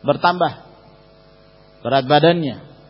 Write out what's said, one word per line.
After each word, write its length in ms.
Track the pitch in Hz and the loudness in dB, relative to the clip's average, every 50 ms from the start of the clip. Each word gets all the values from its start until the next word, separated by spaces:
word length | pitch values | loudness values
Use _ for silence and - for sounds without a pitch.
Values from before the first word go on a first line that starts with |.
bertambah 640 | - 117 147 160 175 175 180 180 170 151 127 - - - - - - - - _ _ _ - _ _ - - _ _ _ _ _ _ _ _ - - | -2 -2 -4 0 0 -2 0 0 -4 -4 -4 -10 -20 -20 -20 -20 -20 -20 -20 _ _ _ -20 _ _ -20 -20 _ _ _ _ _ _ _ _ -12 -6
berat 240 | 117 127 139 131 127 | -2 -2 0 0 2
badannya. 680 | 147 147 151 165 175 175 160 139 110 - - - - - - | 2 4 4 4 2 2 -2 -6 -8 -10 -18 -20 -20 -20 -20